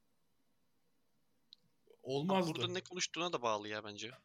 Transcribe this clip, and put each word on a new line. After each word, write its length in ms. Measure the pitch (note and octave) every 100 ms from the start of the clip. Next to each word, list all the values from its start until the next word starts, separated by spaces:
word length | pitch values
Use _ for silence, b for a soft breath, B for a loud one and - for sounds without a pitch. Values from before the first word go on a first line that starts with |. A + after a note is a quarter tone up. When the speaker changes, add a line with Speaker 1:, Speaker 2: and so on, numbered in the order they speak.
| _ _ _ _ _ _ _ _ _ _ _ _ _ _ - - _ _ _ -
Speaker 1:
Olmazdı. 460 | - C#3 F3+ F#3+ E3+
Speaker 2:
Burada 140 | D#3+ A2+
ne 140 | F#3
konuştuğuna 520 | - F3+ - E3 F3
da 80 | D#3
bağlı 260 | A#2+ G#2 G#2
ya 160 | G#2+
bence. 280 | G#2 G#2 A2 -